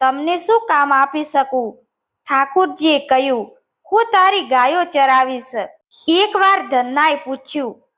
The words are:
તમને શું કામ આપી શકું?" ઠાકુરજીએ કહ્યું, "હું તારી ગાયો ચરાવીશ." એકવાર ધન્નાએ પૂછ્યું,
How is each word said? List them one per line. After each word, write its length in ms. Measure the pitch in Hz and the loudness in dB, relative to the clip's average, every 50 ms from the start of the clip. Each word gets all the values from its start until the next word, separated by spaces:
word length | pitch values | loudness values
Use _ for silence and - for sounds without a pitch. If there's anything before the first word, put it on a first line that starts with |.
તમને 380 | 262 262 262 285 302 330 359 349 | -2 -2 -2 -2 -4 -4 -4 -4
શું 220 | 330 - 453 453 | -2 0 0 0
કામ 320 | 453 - 320 285 285 285 277 | 0 0 0 0 2 2 2
આપી 320 | 269 277 294 302 302 302 | 2 2 0 0 -6 -8
શકું?" 640 | - - 285 269 269 - 254 240 208 - - _ _ _ _ _ _ _ _ _ - | -2 -2 -2 -2 0 -2 -4 -4 -4 -10 -14 _ _ _ _ _ _ _ _ _ -4
ઠાકુરજીએ 680 | 285 269 277 277 - 370 381 302 285 - 302 320 302 277 | -2 0 0 0 0 0 0 0 -2 -2 0 2 2 0
કહ્યું, 580 | - - 269 262 277 277 254 233 208 - - _ _ _ _ _ _ - 381 | 0 0 0 0 2 0 -2 -4 -4 -10 -14 _ _ _ _ _ _ -2 0
"હું 120 | 440 466 | 0 0
તારી 380 | 466 453 381 370 381 403 392 294 | 2 2 4 4 4 2 0 -2
ગાયો 420 | 233 262 254 247 262 320 359 349 | 0 2 2 2 2 2 0 -2
ચરાવીશ." 680 | 349 - 285 269 269 262 262 262 262 262 247 226 - - 226 196 - - _ _ _ _ _ _ - | -2 0 2 2 4 4 2 2 0 -2 -8 -10 -8 -8 -8 -8 -8 -12 _ _ _ _ _ _ 0
એકવાર 580 | 330 359 403 415 - 392 392 381 392 381 269 | 2 2 2 0 0 2 2 2 2 2 0
ધન્નાએ 480 | 247 269 247 247 247 262 285 302 320 294 | -2 -2 -2 -2 0 0 0 2 2 0
પૂછ્યું, 680 | 285 - 254 269 262 - - - 302 269 233 - - _ _ _ | -2 -4 -8 -10 -10 -10 -10 -8 -6 -6 -8 -10 -14 _ _ _